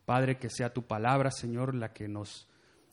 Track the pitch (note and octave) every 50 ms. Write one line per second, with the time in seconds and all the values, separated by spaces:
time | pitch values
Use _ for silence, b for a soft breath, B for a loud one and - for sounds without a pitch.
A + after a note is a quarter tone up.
0 | _ - A#2+ B2+ C3 C3 C3 C3 - A2+ - - B2 A#2+ - B2 A#2 - A2 G#2+
1 | A2 B2 C3+ C#3 C3+ C3+ C3 - B2 A#2+ A#2 A#2+ B2+ C3 C3 B2 A2+ A2 - -
2 | G#2 G#2 G#2 G#2 G#2 - - - - b b b b b b b b b